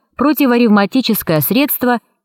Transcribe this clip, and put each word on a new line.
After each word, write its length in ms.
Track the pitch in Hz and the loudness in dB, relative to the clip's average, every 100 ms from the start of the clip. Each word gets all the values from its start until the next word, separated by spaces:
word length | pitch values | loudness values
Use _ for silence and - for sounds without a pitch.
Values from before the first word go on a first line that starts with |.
| _ - | _ -4
противоревматическое 1200 | 277 285 277 240 233 202 202 262 - 214 - 156 | -2 0 2 2 4 2 2 -2 -2 -2 -2 -2
средство 580 | 143 208 294 - 247 240 - _ | 0 0 -2 -2 -2 -4 -6 _